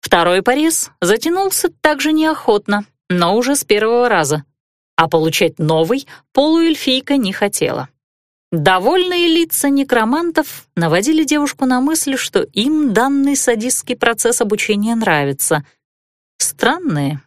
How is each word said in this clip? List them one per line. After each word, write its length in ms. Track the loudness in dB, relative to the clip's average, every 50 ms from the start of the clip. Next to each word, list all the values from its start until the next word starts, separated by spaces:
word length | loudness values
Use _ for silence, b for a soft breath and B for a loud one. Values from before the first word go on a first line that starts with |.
Второй 400 | 0 0 2 2 4 2 2 2
порез 500 | 2 2 0 2 2 0 0 -2 -6 -8 _ _
затянулся 680 | 0 0 0 0 0 -2 -2 0 -2 -2 -2 -2 -2 -4 -4 _
также 320 | -4 -4 -4 -2 -2 0 0
неохотно, 720 | 2 0 0 -2 -2 -2 0 0 0 0 -2 -4 -4 -4 _ _ _ _ _
но 260 | -2 0 0 2 2
уже 200 | 0 0 0 -2
с 80 | -2 0
первого 460 | _ 0 0 2 0 2 2 2 2
раза. 340 | 2 0 0 0 -2 -4 -6 _ _ _ _ _ _ _ _ _ _
А 120 | -2 0 2
получать 520 | 2 2 0 2 0 0 0 0 0 -2
новый 480 | -2 0 2 2 2 0 -2 -4 -4 B B B B B _
полуэльфийка 840 | 0 2 2 2 2 2 0 0 -2 -2 -2 -2 -2 0 0 -2 0
не 140 | 0 -2
хотела. 560 | -2 -2 -2 -2 -2 -2 -4 -2 -4 -6 -8 -12 _ _ _ _ _ _ _ _ _ _ _ _
Довольные 760 | -4 0 2 4 2 4 2 2 2 2 0 0 0 0 2 2
лица 420 | 2 2 0 0 -2 -2 0 0
некромантов 1000 | 0 0 0 0 0 0 2 0 0 -2 -2 -2 -2 -2 -4 -4 -8 -18 -20 _ _
наводили 480 | -2 0 0 0 0 2 2 2 2 2
девушку 420 | 0 0 0 0 -2 -2 -2 0
на 140 | 0 0 2
мысль, 360 | 0 0 -2 -2 -2 -4 -4 -4
что 240 | -6 -2 -2 -2
им 520 | -2 -2 _ -2 -2 0 0 0 0 2 2
данный 420 | 2 2 2 2 2 2 0 0
садистский 600 | 0 0 0 0 0 0 -2 -4 -4 -4 -6 -4
процесс 460 | 0 0 0 0 0 0 0 0 0
обучения 540 | 0 0 0 -2 0 -2 -2 0 0 0 0
нравится. 680 | 0 0 2 2 2 2 0 -2 -4 -2 -2 -2 -2 -2 b b b _ _ _ _ _ _ _ _ _ _ _ _
Странные. 840 | -6 -6 -2 0 0 0 0 0 -2 -2 -2 0 -2 -2 -4 -6 _